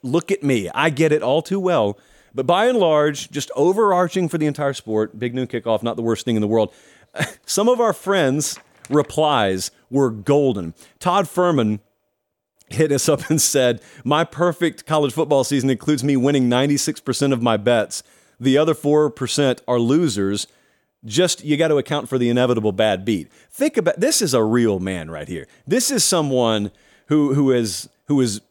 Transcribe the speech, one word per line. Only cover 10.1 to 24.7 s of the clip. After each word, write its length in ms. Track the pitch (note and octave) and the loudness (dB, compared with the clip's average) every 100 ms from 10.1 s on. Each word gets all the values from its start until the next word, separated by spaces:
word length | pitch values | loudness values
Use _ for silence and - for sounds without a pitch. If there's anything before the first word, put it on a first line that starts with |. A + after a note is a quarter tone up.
| A2 G2 C#3+ C#3 G2+ E2+ - - _ | -2 0 2 2 -2 -6 -12 -20 _
Todd 300 | F3+ F#3 F#3 | 0 0 0
Furman 500 | - F3 D3+ A2 G#2 _ _ _ _ _ _ _ _ _ | 0 2 2 0 -2 _ _ _ _ _ _ _ _ _
hit 240 | A2 D#3 | -2 2
us 160 | C#3 - | 2 2
up 220 | D3 - | 0 0
and 100 | D#3 | 0
said, 420 | - C#3+ B2+ A2+ - - | 2 2 2 0 -8 -10
"My 220 | B2 D3+ E3+ | -2 0 0
perfect 600 | - F3 D#3+ E3+ - - | 0 -2 0 -2 -4 -4
college 280 | D#3 D3 | 0 0
football 320 | C3+ D3 C#3+ B2+ | -2 0 2 2
season 240 | C#3+ C3+ | 0 0
includes 340 | B2+ - D3 | -2 0 0
me 140 | C3+ C3+ | 0 0
winning 320 | C3 C#3+ B2 | 2 2 2
ninety-six 500 | B2 C#3 C#3+ - D3 | 2 0 0 -2 -6
percent 320 | - B2 C#3 | -6 -2 0
of 100 | C3 | 0
my 140 | A#2+ A2 | 0 0
bets. 480 | G#2+ A#2+ G2 - - _ _ _ | 2 0 0 -6 -14 _ _ _
The 200 | B2+ C3+ | 0 2
other 160 | D#3+ | 2
four 360 | D3+ C#3+ D3+ D3+ | 0 2 2 2
percent 520 | D3+ B2 - C#3 B2 - | -2 -6 0 0 0 -2
are 140 | B2 | 0
losers. 680 | A#2 D3+ E3+ G2+ G2 G2+ - _ _ _ _ _ A#2 | 2 2 0 0 -2 -4 -8 _ _ _ _ _ -6
Just, 400 | A2 F3+ - D3+ | 0 0 -2 -4
you 100 | D3 | 0
gotta 220 | D#3+ D3 | 2 0
account 320 | - D3 B2 | 0 -6 -4
for 80 | C3 | -2
the 120 | A#2+ | 0
inevitable 440 | A#2+ B2 A#2 G#2+ | 2 2 0 0
bad 320 | G2 A2 F#2+ G2 | 0 0 0 -2
beat." 260 | G2+ D2 _ _ | -4 -4 _ _
Think 280 | - D4+ C4 | -4 -2 0
about, 220 | F3 - | -2 0
this 220 | A3+ - | -2 0
is 120 | F#3+ | 0
a 100 | B2 | 2
real 360 | A2 A#2+ A#2 | 2 2 2